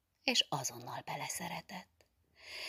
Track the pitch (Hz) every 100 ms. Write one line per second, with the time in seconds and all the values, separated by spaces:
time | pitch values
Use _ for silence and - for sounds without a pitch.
0 | _ _ - 240 - 139 135 117 127 -
1 | - 151 143 - 175 170 - 185 - _
2 | - _ _ - - -